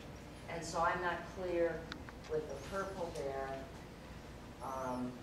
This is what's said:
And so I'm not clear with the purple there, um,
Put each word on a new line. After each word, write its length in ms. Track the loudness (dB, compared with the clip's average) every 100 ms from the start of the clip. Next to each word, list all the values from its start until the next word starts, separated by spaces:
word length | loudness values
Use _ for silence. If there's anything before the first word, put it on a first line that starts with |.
| -8 -10 -10 -8 -4
And 100 | -2
so 160 | 0 4
I'm 220 | 6 6
not 160 | 4 2 -2 -2
clear 420 | 2 6 6 4 -4 -6 -8 -8 0
with 180 | 0 2
the 60 | -2 0 0
purple 360 | 0 0 -2 0
there, 340 | 0 0 0 -2 -4 -8 -10 -10 -10 -8 -8 -8 -10 -6
um, 480 | -4 0 0 2 0 -2